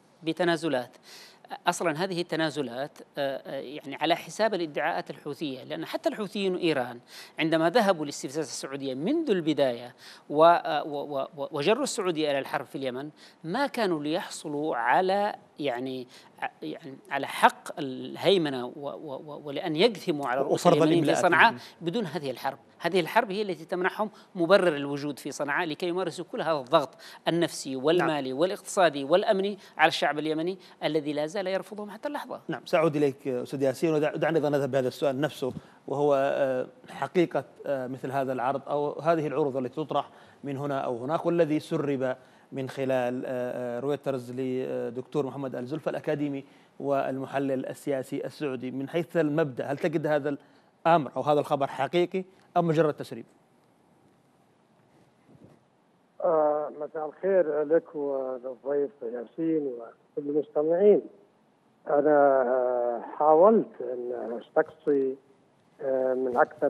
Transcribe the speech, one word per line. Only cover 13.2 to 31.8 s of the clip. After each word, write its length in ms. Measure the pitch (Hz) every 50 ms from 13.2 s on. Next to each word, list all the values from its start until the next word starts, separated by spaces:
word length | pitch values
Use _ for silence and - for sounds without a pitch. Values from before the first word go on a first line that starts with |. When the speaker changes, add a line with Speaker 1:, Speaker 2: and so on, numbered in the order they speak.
| - - - _ -
Speaker 1:
ما 220 | 160 185 254 285
كانوا 360 | 269 - 254 220 185 170 151
ليحصلوا 720 | 143 151 160 190 - - - - - 160 147 143 151 160 160
على 580 | 120 113 120 135 170 190 185 190 202 202 208 - - - _ _ -
يعني 480 | 151 139 120 120 127 135 131 131 123 123 - - - - _ -
ع-، 60 | 147 131 - _
يعني 320 | 160 156 151 - - 139 135 - - -
على 160 | 143 139 139
حق 520 | 123 - - 208 240 240 - - - - -
الهيمنة 880 | 151 135 131 127 127 131 135 123 123 165 196 185 160 147 135 127 123
و-، 40 | 127 -
و-، 460 | 156 143 139 - - - 151 131 - -
و-، 140 | 151 143 147 143
ولأن 320 | 151 139 147 - 175 151
يجثموا 500 | 156 196 254 208 170 - - 160 143 139
على 140 | 120 123 135
رؤوس 260 | 139 147 - - -
Speaker 2:
وفرض 160 | 175 165 147
Speaker 1:
اليمنيين 220 | 160 156 160 170 147
في 60 | 147
Speaker 2:
الإملاءات. 220 | - - - 175
Speaker 1:
صنعاء 200 | 170 160 196 233
Speaker 2:
مم. 60 | 214 - - - - -
Speaker 1:
بدون 240 | 165 170 170 240 220
هذه 260 | 135 135 175 143 135
الحرب. 280 | 123 113 - 135 131 - _ _ _ -
هذه 220 | - 170 180 185
الحرب 300 | 165 151 - 220 247 202
هي 120 | 185 208
التي 220 | 214 196 175 151 165
تمنحهم 460 | - 190 180 180 175 - - 214 202 - - - _ -
مبرر 420 | 190 170 160 190 190 185 180 151
الوجود 420 | 143 143 143 143 143 143 151 139 -
في 120 | - 151
صنعاء 380 | 127 - 147 143 143 160 180 160
لكي 200 | 147 - 185 175
يمارسوا 360 | 170 185 190 175 143 180 160 -
كل 100 | - 233
هذا 160 | 160 156 160 147
الضغط 300 | 127 - 160 160 139 - - - - - - - - 160
النفسي 460 | 160 170 165 147 - - - 147 131
Speaker 2:
نعم. 100 | 131 127
Speaker 1:
والمالي 480 | 151 170 180 147 147 156 147 135 131
والاقتصادي 720 | 127 135 170 190 202 - - - - 208 180 160 139 143 139
والأمني 540 | 135 165 190 214 - 214 190 190 202 208 180 - - - -
على 100 | 156 165
الشعب 300 | - - 180 151 147 147
اليمني 400 | 151 156 156 156 165 180 190 180 - - - _ 175
الذي 280 | 156 151 160 139 151
لا 140 | 147 147 151
زال 200 | 156 170 208 185
يرفضهم 440 | 185 190 185 180 - 220 202